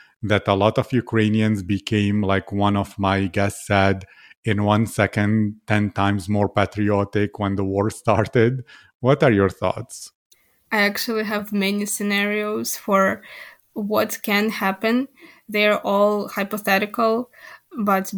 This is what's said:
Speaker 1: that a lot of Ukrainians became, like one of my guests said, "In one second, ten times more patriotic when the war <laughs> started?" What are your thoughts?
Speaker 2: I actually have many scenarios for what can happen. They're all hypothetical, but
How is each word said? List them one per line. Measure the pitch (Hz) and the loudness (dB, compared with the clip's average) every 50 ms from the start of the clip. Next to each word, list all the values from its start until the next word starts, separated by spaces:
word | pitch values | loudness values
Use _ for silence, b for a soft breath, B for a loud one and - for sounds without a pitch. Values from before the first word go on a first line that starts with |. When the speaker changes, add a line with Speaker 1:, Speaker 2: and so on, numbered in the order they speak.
| B B B _ | B B B _
Speaker 1:
that | - 101 104 98 - 107 | -2 0 0 0 2 2
a | 98 | 2
lot | 95 104 110 - 135 | 4 4 2 2 0
of | 120 - | -2 0
Ukrainians | 131 120 - - 117 113 107 107 107 110 107 107 107 101 | -2 -2 -2 0 0 2 2 2 2 2 2 2 0 -2
became, | 90 87 101 95 - - 110 104 104 101 101 104 | -2 -2 -4 -4 -2 -2 0 0 2 2 0 0
like | 101 95 98 98 - - | 0 0 0 0 -2 -4
one | 101 101 101 104 101 | -2 0 0 2 2
of | 101 98 - - - | 0 -2 -4 -4 -2
my | 98 95 98 98 98 | 0 0 2 2 0
guests | 92 - 101 98 98 - - - | 0 0 0 -2 -2 -2 -6 -2
said, | - 101 98 98 98 98 95 92 B B B B B B _ - | 2 2 4 4 4 2 -2 -6 B B B B B B _ -4
"In | 113 104 101 | -2 0 0
one | 104 101 107 107 113 | 2 4 4 2 2
second, | 98 - - 101 95 - 107 104 101 110 110 107 104 104 - _ | 0 0 0 0 0 0 0 0 2 2 2 0 -2 -4 -8 _
ten | - 107 104 104 98 | 0 0 0 0 0
times | - - 98 101 101 101 87 95 | 0 0 0 0 0 -2 -2 -2
more | 104 104 101 98 | 0 0 0 0
patriotic | - 104 98 92 - 107 104 104 104 101 101 - - 104 104 101 - - | 2 0 0 0 0 -2 0 0 0 0 0 -2 -2 -2 -2 -2 -4 -4
when | 104 98 98 | -4 -2 -2
the | 98 98 | -2 -2
war | 95 98 101 101 107 | -2 0 0 0 -2
<laughs> | - - | -4 -2
started?" | - 113 104 95 107 - - 123 110 120 135 131 B B B B B B B _ | 0 2 2 2 2 2 2 2 2 2 0 -4 B B B B B B B _
What | 120 123 147 - | 2 2 2 4
are | 160 135 | 4 4
your | 110 98 98 92 | 4 4 4 2
thoughts? | - - 95 95 - 107 - - - - - - _ _ _ _ b b b b b b b _ | 0 -2 -4 -4 -4 -6 -10 -14 -16 -18 -18 -20 _ _ _ _ b b b b b b b _
Speaker 2:
I | 226 214 | -2 0
actually | 202 202 202 - - 247 220 214 214 | 0 0 -2 -4 -6 -4 -4 -4 -4
have | 202 220 208 202 - | -4 -4 -6 -6 -4
many | 208 202 190 196 202 202 208 | -2 -2 0 0 -2 -2 -4
scenarios | 208 - - 202 208 202 202 202 208 208 214 208 208 214 226 233 - - | -6 -6 -4 -4 -2 -2 0 -2 -2 -2 -4 -4 -4 -4 -6 -6 -6 -8
for | - - - 196 196 190 196 202 B B B B B B B B B B _ | -8 -2 2 2 2 2 2 0 B B B B B B B B B B _
what | - 233 208 202 208 214 220 220 - - | -10 -8 -6 -2 0 -2 -2 -2 -4 -6
can | - 220 202 202 214 220 | -4 -2 0 0 0 -2
happen. | 196 - 214 190 190 - - 220 233 247 269 - B B B B B B B - | -2 -2 -4 -4 -2 -2 -2 0 0 -2 -2 -6 B B B B B B B -6
They're | 208 208 208 208 208 202 | -2 0 2 2 0 0
all | - 202 196 202 208 208 208 208 202 - | 0 0 2 2 2 2 2 0 -4 -6
hypothetical, | - 208 196 196 - 202 - 202 196 196 214 208 - - 226 220 220 233 247 B B B B B B B B _ 359 262 | -6 -6 -6 -6 -6 -4 0 0 0 0 0 -2 -2 -2 0 0 0 -2 -4 B B B B B B B B _ -8 -4
but | 202 202 196 190 190 - 202 | -2 0 0 0 -2 -4 -6